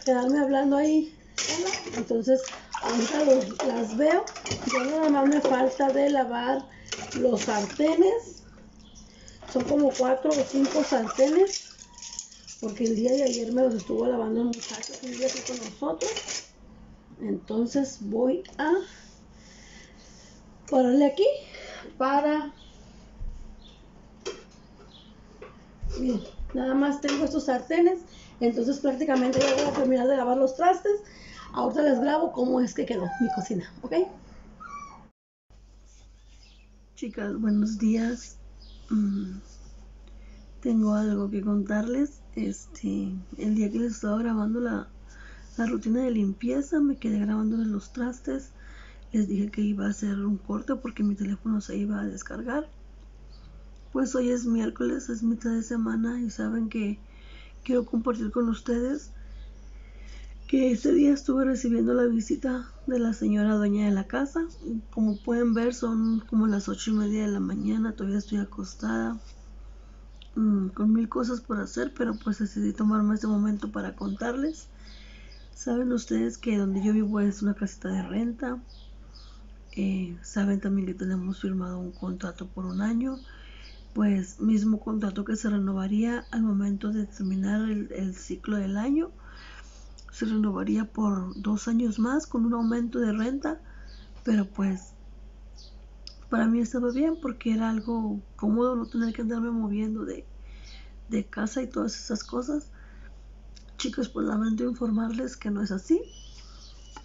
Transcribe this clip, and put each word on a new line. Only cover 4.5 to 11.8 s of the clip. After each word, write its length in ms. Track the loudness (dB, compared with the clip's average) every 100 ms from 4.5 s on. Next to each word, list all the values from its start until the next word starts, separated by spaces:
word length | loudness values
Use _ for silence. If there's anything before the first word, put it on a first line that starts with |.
| -6 -2
Ya 120 | 0
nada 240 | 0 2 4
más 200 | 6 6
me 120 | 6
falta 480 | 4 4 4 4 2
de 220 | 4 4
lavar 520 | 4 2 0 0 -2 -4 -14 -12 -10 -8 0
los 220 | 2 2
sartenes, 1000 | 2 0 -2 2 4 6 4 4 -2 -14 -20 -20 -20 -20 -20 -20 -20 -20 -20 -18 -6
son 140 | -2
como 260 | 2 4 4 4
cuatro 340 | 2 2 4
o 140 | 2 2
cinco 380 | 2 2 2
sartenes, 840 | 2 0 0 4 6 8 6 4 -10 -18